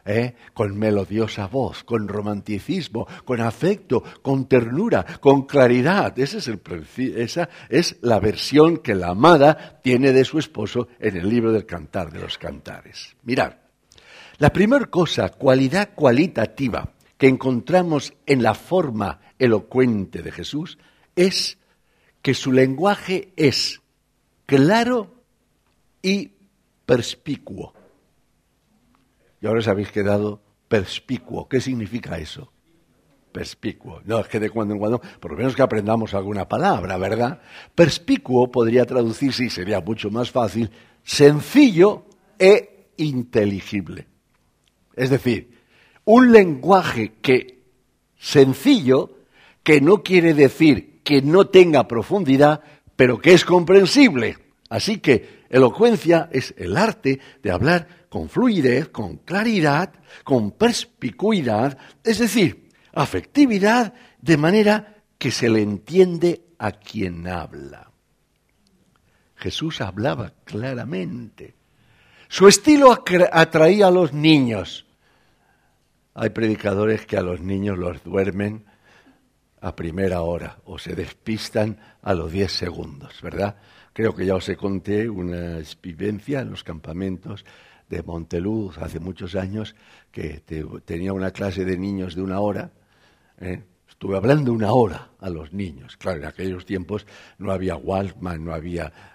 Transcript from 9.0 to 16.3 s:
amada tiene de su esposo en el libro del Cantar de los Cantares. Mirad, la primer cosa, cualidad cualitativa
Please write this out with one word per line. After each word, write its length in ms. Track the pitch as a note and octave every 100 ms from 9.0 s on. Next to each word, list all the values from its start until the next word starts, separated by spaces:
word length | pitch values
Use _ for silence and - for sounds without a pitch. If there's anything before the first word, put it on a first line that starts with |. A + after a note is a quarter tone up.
| F2
amada 680 | F#2 D#3 D#3+ C#3+ D3+ - _
tiene 300 | B2+ B2 C3+
de 120 | C3
su 140 | B2+ D#3
esposo 500 | - - G#2+ A#2+ A#2 _
en 200 | A2 F#2+
el 100 | F#2+
libro 240 | A#2+ A2+
del 140 | A2 -
Cantar 440 | F2 D#2 G2 D#2+
de 100 | F2
los 180 | F2+ -
Cantares. 760 | E2 D2 - F#2 - - - _
Mirad, 320 | - C3 - - _ _ _ _ _ - - _
la 120 | C#3+
primer 380 | E3+ G#3+ C#4 A3+
cosa, 400 | E3+ E3 - F#2+
cualidad 640 | - C3+ C3 C3+ F3 G#3
cualitativa 1000 | - C#3+ A#2+ F3+